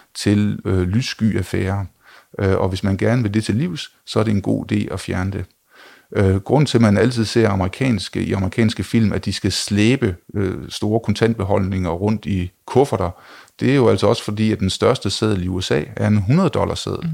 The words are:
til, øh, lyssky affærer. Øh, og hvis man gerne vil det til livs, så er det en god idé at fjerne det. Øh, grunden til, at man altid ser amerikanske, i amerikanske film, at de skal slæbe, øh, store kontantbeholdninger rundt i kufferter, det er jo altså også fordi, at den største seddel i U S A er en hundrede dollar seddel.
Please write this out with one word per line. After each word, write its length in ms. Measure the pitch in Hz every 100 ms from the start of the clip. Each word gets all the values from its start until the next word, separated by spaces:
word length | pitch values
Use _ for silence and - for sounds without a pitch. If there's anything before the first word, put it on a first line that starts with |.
| _ -
til, 440 | 101 104 104 104 101
øh, 160 | 95
lyssky 560 | 90 107 135 - 113 95
affærer. 480 | 92 95 95 98 92 - _ - _ -
Øh, 180 | 98 92
og 120 | 92
hvis 140 | 92
man 140 | 98 98
gerne 260 | 104 123
vil 100 | 107
det 100 | 107
til 120 | 107 104
livs, 360 | 175 160 - _ -
så 140 | 110
er 40 |
det 80 | 110
en 100 | 101
god 300 | - 110 -
idé 220 | 107 -
at 60 | 87
fjerne 320 | - 92 95
det. 140 | 95 92 _ _ - - - _ 107
Øh, 200 | 95 95
grunden 300 | - 127 143
til, 120 | 120
at 40 |
man 160 | 113 98
altid 280 | 110 120 107
ser 240 | 117 107
amerikanske, 720 | 98 90 - 135 107 - 95
i 100 | 92
amerikanske 500 | 95 95 - 110 -
film, 300 | 95 117 107
at 120 | 90 104
de 80 |
skal 180 | - 98
slæbe, 640 | - - 101 110 135 110 90 -
øh, 220 | 104 95 82 -
store 300 | - 104 110
kontantbeholdninger 880 | - 101 113 113 98 101 95 95 90
rundt 360 | 85 104 107 -
i 260 | 95 87 - -
kufferter, 440 | 123 139 110 90 - - - - -
det 120 | 117
er 40 | 139
jo 140 | 110
altså 180 | 107 101
også 160 | 117
fordi, 280 | - 107 110
at 80 | 107
den 100 | 95
største 400 | - 104 131 101
seddel 340 | - 110 98
i 40 | 90
U 140 | 92
S 100 | -
A 120 | 139 - -
er 120 | 107
en 100 | 104
hundrede 320 | 95 156 190
dollar 260 | - 90 85
seddel. 340 | - 95 165